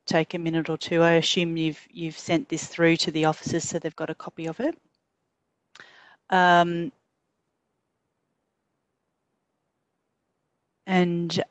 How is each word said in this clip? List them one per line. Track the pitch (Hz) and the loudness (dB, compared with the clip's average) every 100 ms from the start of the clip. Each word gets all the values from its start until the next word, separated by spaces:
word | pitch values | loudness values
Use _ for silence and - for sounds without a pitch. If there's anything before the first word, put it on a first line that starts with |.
| - | -2
take | 165 160 | -2 0
a | 180 | -4
minute | 165 165 160 | -2 -2 -2
or | 156 | -6
two. | - 170 | -2 2
I | 170 | 4
assume | 170 160 - 170 165 | 4 2 0 0 -2
you've, | 160 147 - | -4 -4 -14
you've | - 165 156 | -12 -10 -10
sent | - 170 - | -2 -2 0
this | 160 - | -8 -8
through | - 165 165 | 2 4 4
to | - | 0
the | 156 | 0
officers, | 156 156 - 165 | 0 0 -4 -4
so | - 170 | -4 -6
they've | 160 - | -8 -8
got | 160 | -10
a | |
copy | 160 - - 160 | -8 -12 -10 -10
of | 160 | -4
it. | 277 - _ _ _ _ _ _ _ _ _ - - _ _ _ _ | -4 -6 _ _ _ _ _ _ _ _ _ -20 -20 _ _ _ _
Um, | 185 180 175 175 170 170 - _ _ _ _ _ _ _ _ _ _ _ _ _ _ _ _ _ _ _ _ _ _ _ _ _ _ _ _ _ _ _ _ _ _ _ _ _ _ - | 2 6 6 4 0 -6 -10 _ _ _ _ _ _ _ _ _ _ _ _ _ _ _ _ _ _ _ _ _ _ _ _ _ _ _ _ _ _ _ _ _ _ _ _ _ _ -2
and, | 185 175 170 170 170 - | 2 2 0 -2 -4 -2